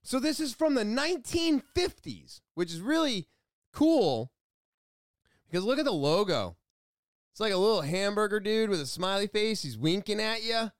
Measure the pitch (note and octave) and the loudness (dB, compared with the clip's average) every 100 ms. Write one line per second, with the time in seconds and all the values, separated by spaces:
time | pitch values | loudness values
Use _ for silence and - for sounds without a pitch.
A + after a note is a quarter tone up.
0 | - C4 D4+ D4+ D4+ - D#4+ C4 G#3 A#3+ | -2 0 0 -2 -4 0 2 2 2 0
1 | D4+ F4 - E4+ E4 C#4+ - - F4+ - | 0 -2 -2 0 2 0 0 -2 -2 -4
2 | - F#2 - - _ - F3 E3 G#3 D#4+ | -14 -14 -16 -20 _ -6 -6 -4 -2 0
3 | D4+ - - _ _ _ _ - D#4 D#4+ | 0 -2 -8 _ _ _ _ 2 4 6
4 | F3 A#2+ B2+ _ _ _ _ _ _ _ | 4 0 -4 _ _ _ _ _ _ _
5 | _ _ _ _ _ E3+ G3 C4+ C4+ F3 | _ _ _ _ _ -4 0 0 0 0
6 | C#3+ E3+ G3+ C#3 F#2 - _ _ _ _ | 2 2 2 0 -2 -8 _ _ _ _
7 | _ _ _ - G#3+ F#3+ G#3 G#3 D3 F#3 | _ _ _ -4 -2 2 4 2 0 0
8 | G3+ G#3 G#3+ G#3 G3 A3 A3 F#3 C3+ - | 0 0 0 0 0 0 2 0 -4 -4
9 | F#3 G3 G3+ G#3+ A3 G#3+ D3 A2 C#3+ F#3+ | -2 0 0 0 0 -2 -6 -2 0 0
10 | G3+ G#3 A3 A3+ A3+ A3+ A3+ | -2 -2 -2 -2 -2 -2 -2